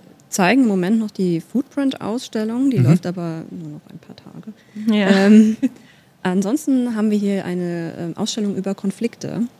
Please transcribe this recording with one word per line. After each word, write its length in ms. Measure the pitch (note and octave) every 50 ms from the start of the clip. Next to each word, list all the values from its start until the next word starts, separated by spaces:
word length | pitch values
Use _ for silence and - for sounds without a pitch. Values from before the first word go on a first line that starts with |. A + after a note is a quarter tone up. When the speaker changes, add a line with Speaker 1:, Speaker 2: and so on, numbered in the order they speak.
| - - - _ _ _
Speaker 1:
zeigen 340 | - - F#3+ F3 - C4+ C4
im 60 | A3+
Moment 320 | G3+ F#3 F3 F3+ A3+ A3+
noch 100 | A3 G#3+
die 300 | - - F#3+ F3+ E3+ D#3+
Footprint-Ausstellung, 1300 | E3 - - A3+ C#4+ - - C#4+ C#4 C4+ C4+ - - - G#3+ B3+ - - - A3+ G#3+ A3 A3+ A#3+ C4+ C#4
die 80 | B3+ G3
Speaker 2:
Mhm. 60 | B2
Speaker 1:
läuft 200 | B2 E3 F3+ -
aber 360 | F3+ F3 F3+ E3+ E3 D#3+ D#3+ - -
nur 180 | F#3 F#3 E3 D3+
noch 120 | D3+ D#3 - -
ein 80 | - -
paar 160 | - - -
Tage. 380 | - - - - - - A3 G#3 - _ _ - G#3 G#3+ A3 G#3+
Speaker 3:
Ja. 120 | G#3 G3+ F#3+ G3 F#3+ G3
Speaker 1:
Ähm, 300 | G3+ G#3+ G#3+ G#3+ G#3+ A3 - - B3+ - - - - _ _ _ _ _ _ -
ansonsten 720 | F#3 F3+ F#3+ G3 F#3+ A#3+ D#4 - - C4+ B3+ B3 B3 A3+
haben 160 | G#3+ G#3+ A3
wir 80 | G#3 G#3
hier 260 | G3+ G3 G3+ G3 -
eine, 500 | - F3+ F3+ F3+ F3 E3+ E3+ E3 E3 - -
ähm, 180 | E3+ E3+ E3
Ausstellung 380 | - G3 - - - G#3 G3+ F#3+
über 180 | F#3+ F#3 G3 G3
Konflikte 680 | - - G3 - - A3+ A#3 - - - C3+ D3+ E3 A#3 A#3+ -